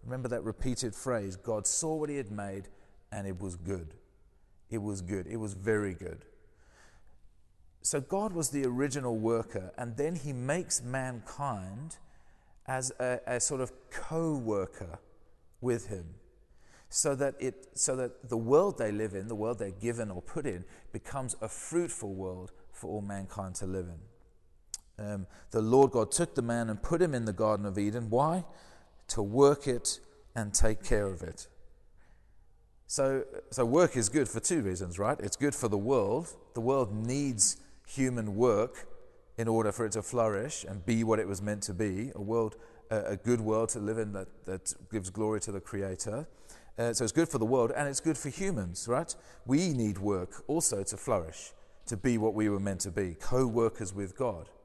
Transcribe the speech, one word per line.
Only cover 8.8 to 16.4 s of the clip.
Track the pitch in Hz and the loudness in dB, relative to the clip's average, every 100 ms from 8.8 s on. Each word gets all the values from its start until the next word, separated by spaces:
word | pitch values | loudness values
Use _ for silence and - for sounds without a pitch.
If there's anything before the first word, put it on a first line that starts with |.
| 143 135 127 110 | 0 0 -2 0
worker, | 110 117 113 101 92 - | 2 2 0 -6 -8 -8
and | 120 113 | -8 -2
then | 147 175 | -2 -2
he | 143 | -6
makes | 127 127 160 185 - | -4 -2 -2 -2 -4
mankind | 120 131 131 123 - - 143 107 95 101 156 - - - - - _ - - | -2 -4 -4 -6 -12 -6 -4 -4 -6 -8 -10 -14 -20 -20 -20 -20 _ -16 -4
as | 131 127 - | -4 -4 -2
a, | 127 123 - | -2 -2 -2
a | 123 | 0
sort | - 139 | 0 -2
of | 127 - - | -4 -6 -12
co-worker | - - 160 165 147 110 104 95 - 92 78 - - - - - - | -8 -4 0 0 0 0 0 0 -6 -12 -12 -18 -20 -20 -20 -20 -6
with | 123 117 - | 0 0 -2
him, | 98 82 98 - _ | -8 -8 -14 -20 _